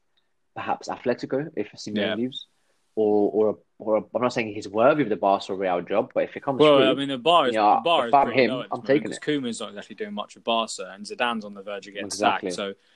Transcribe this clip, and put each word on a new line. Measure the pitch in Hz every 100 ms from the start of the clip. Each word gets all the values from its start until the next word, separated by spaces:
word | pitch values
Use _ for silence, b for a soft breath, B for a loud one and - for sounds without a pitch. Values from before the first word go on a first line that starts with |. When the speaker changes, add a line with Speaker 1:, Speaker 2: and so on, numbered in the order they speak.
| _ _ _ _ _ -
Speaker 1:
perhaps | - 143 -
Atletico | 87 123 123 143 135 156 -
if | 107
Simeone | - - 107
Speaker 2:
Yeah. | 98 95
Speaker 1:
leaves, | 127 135 - _ _ _ _ -
or, | 107 104 104
or, | 104 107 101 _ -
or | 110 107 95 110
I'm |
not | 123
saying | 127 110
he's | 104 98
worthy | 101 123 156
of | 117
the | 98
Barca | 101 98 -
or | 95
Real | 95 90
job, | 85 98 123
but | - -
if | -
it |
comes | - 135
Speaker 2:
Well, | 151 139
Speaker 1:
through, | 131
Speaker 2:
I |
mean, | 131 139
the | 135
bar | 120 170 135
is, | 110
Speaker 1:
you |
know, | 104 104
Speaker 2:
the |
bar | 160 165
Speaker 1:
if | 120
Speaker 2:
is |
Speaker 1:
I'm | 139 139
Speaker 2:
pretty | 120
Speaker 1:
him, | 117
Speaker 2:
low | 127
at |
this | 107
Speaker 1:
I'm | 123
Speaker 2:
moment | 117
Speaker 1:
taking | 143 107
Speaker 2:
'cause | -
Speaker 1:
it. |
Speaker 2:
Koeman's | - 151 123 110
not | 104
exactly | 101 - 107
doing | 107
much | 104 104 -
for |
Barca, | 120 113 110 - 92
and | 95 104
Zidane's | 107 123 113 104
on | 101
the |
verge | 98 101 98
of |
getting | 101 98
Speaker 1:
Exactly. | 95 104 95 95
Speaker 2:
sacked. | 87
So | 101 98 _